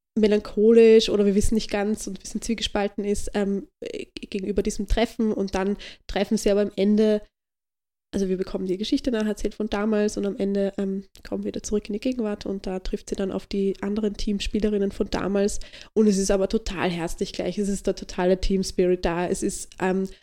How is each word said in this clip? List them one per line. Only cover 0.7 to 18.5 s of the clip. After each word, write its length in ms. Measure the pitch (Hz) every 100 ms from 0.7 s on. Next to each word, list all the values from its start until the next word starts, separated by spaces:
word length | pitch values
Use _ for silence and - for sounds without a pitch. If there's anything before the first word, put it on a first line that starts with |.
| 226 226 220 220
oder 180 | 208 202
wir 100 | 196
wissen 200 | - 220
nicht 160 | -
ganz 340 | 208 202 214 -
und 120 | 190
ein 40 |
bisschen 200 | - 214
zwiegespalten 640 | - 220 220 208 202 - 202
ist, 260 | 208 - 208
ähm, 320 | 196 196 - _
äh, 280 | - - - - -
gegenüber 320 | 202 196 202
diesem 260 | 202 208 196
Treffen. 440 | - 240 - 220
Und 240 | 202 196 190
dann 220 | 196 202 - - -
treffen 300 | 185 202 214
sie 140 | 214
aber 100 | 202
am 100 | 202 -
Ende, 460 | 202 208 214 208 - _ _ _ _ _ _ _ _
also 160 | 196 190
wir 100 | 185
bekommen 280 | 190 196 190
die 120 | 180
Geschichte 340 | 220 277 269
nacherzählt 420 | 226 214 202 208
von 160 | - 214
damals 480 | 202 220 208 214 202
und 80 | 202
am 100 | -
Ende, 380 | 196 202 196 -
ähm, 280 | 196 196 - - -
kommen 180 | 196
wir 60 | 202
wieder 140 | 214
zurück 240 | - 208 -
in 60 |
die 60 | 202
Gegenwart 460 | 262 247 214 208 208
und 200 | 196 196
da 140 | 185
trifft 300 | - - -
sie 60 | -
dann 160 | 190
auf 140 | 190 -
die 300 | 196 196 -
anderen 340 | 196 208 214 202
Teamspielerinnen 760 | 214 202 - 214 214 208 196
von 180 | - 202
damals 500 | - 185 196 202 - - - -
und 140 | 214 214
es 100 | 190
ist 140 | 196
aber 180 | 202 190
total 400 | 220 - 196 180
herzlich 420 | 170 165 - 190
gleich. 260 | - - 196
Es 100 | 202
ist 180 | 202 202
der 80 | 190
totale 460 | - - 180 190
Team-Spirit 640 | -